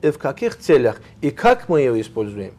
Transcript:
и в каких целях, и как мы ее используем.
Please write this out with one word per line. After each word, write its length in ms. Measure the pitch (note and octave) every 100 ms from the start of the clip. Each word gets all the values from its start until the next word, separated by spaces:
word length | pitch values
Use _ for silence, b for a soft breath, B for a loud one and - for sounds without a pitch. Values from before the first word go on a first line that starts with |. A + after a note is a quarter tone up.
и 80 | D3+
в 80 | D3
каких 400 | C#3 C#3+ A#3 -
целях, 420 | - D3 A#2 - B B
и 100 | C#3+
как 380 | - A3+ B3 -
мы 120 | D#3+
ее 180 | C3 A2+
используем. 540 | G#2+ A2+ G#2 G#2 F#2+